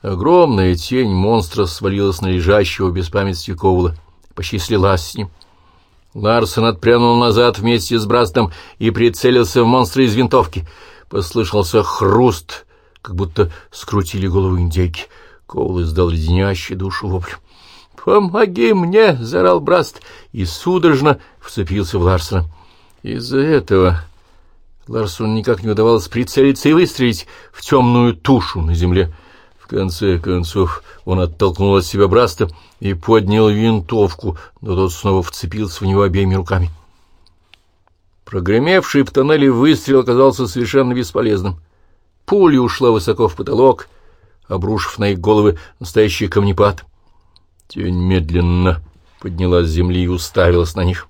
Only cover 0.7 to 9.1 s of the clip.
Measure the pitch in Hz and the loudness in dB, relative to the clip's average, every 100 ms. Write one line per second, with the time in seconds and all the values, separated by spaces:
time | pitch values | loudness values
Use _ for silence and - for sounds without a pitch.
0.7 | 85 - 127 117 92 101 113 87 - 92 | 0 -2 -2 0 0 2 0 -2 -4 -4
1.7 | - 101 98 98 85 95 90 87 104 95 | -2 -4 0 -2 -2 -2 0 2 2 2
2.7 | - 95 87 85 104 98 87 - 87 98 | -2 -4 -4 -4 -2 -4 -6 -10 -2 0
3.7 | 90 87 82 _ _ _ - - 104 - | 2 0 -4 _ _ _ -14 -8 -8 -4
4.7 | 107 98 92 - - 98 _ _ _ _ | 0 2 0 -4 -12 -12 _ _ _ _
5.7 | _ _ _ _ - 104 117 110 - 113 | _ _ _ _ -4 0 2 0 0 0
6.7 | 98 120 120 120 120 120 107 120 101 113 | 0 2 4 4 4 4 4 2 2 0
7.7 | 117 - 117 104 117 117 127 104 - - | 0 0 -4 0 0 2 0 -2 -6 -20
8.7 | - 110 95 117 | -4 -2 2 0